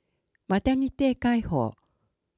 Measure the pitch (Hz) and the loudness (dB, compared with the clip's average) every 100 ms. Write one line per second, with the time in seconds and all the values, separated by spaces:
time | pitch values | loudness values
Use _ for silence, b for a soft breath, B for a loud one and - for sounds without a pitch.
0 | _ _ _ _ - 196 262 262 269 - | _ _ _ _ -2 0 2 0 -2 0
1 | 269 240 240 233 190 151 110 - _ _ | 0 0 0 0 0 -2 -2 -6 _ _
2 | _ _ _ | _ _ _